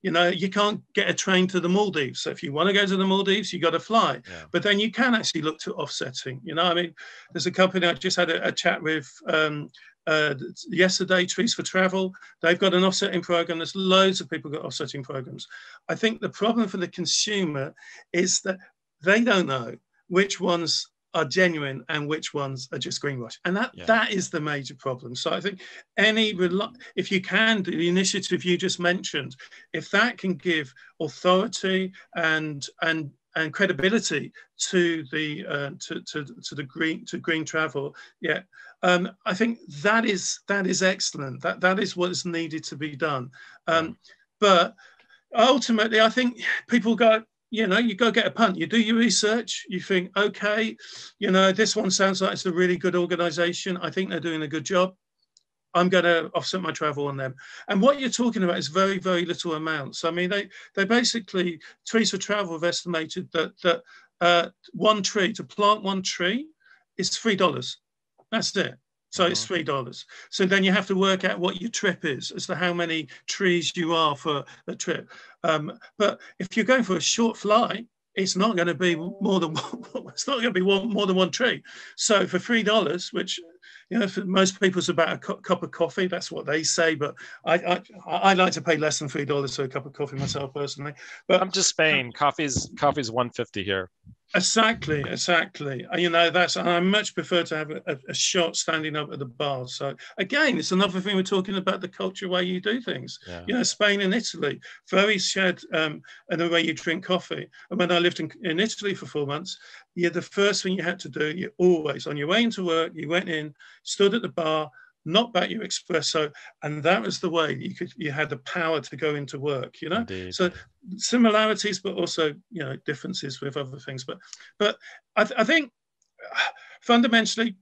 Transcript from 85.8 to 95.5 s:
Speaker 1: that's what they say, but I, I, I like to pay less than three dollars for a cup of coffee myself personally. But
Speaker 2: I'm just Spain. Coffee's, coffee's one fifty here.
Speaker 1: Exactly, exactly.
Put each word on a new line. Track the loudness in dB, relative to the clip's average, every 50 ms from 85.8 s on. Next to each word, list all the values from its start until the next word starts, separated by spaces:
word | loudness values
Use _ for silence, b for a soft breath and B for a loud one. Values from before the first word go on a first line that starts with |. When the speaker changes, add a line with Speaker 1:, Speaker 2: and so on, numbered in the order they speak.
| -2 -2 0 -2 -2
Speaker 1:
that's | -2 -2 -6 -6 -8
what | -10 -8 -4
they | -2 -2 -2 0
say, | 0 0 2 2 2 2
but | 0 -4 -6 -6 B B B B B B
I, | 0 2
I, | 2 2 0 -2 -2 -2 -14 -20 -18 -10
I | -6 -4 4 4 6 6
like | 6 4 2 2
to | -2
pay | 0 0 0
less | 2 2 -2 -2 -2
than | -6 -6
three | -4 -6 -2
dollars | -2 -2 -2 -2 -4 -4
for | -4 -6
a |
cup | -4 -6 -8 -10
of | -10
coffee | -8 -8 -8 -8 -6
myself | -6 -6 -4 -4 -4 -6 -6 -6
personally. | -6 -6 -6 -8 -10 -10 -12 -12 B B B B B B
But | 2 4 4
Speaker 2:
I'm | 4 2
just | 0 2 0
Spain. | 2 2 4 4 4 4 2 0 -2 -2
Coffee's, | 2 2 2 2 2 -2 0 -2 -2 -4 -6 -4 2
coffee's | 2 2 2 2 -4 -2
one | 0 0 -2 -2
fifty | -2 -6 -8 -6 -4 -6 -2
here. | -2 -2 -2 -4 -8 _ _ _ -20 -20 _ _ _ -2
Speaker 1:
Exactly, | 0 0 2 2 4 2 2 0 -2 -4 -4 -4 -4 -4 -6
exactly. | -6 -6 0 2 2 2 0 -2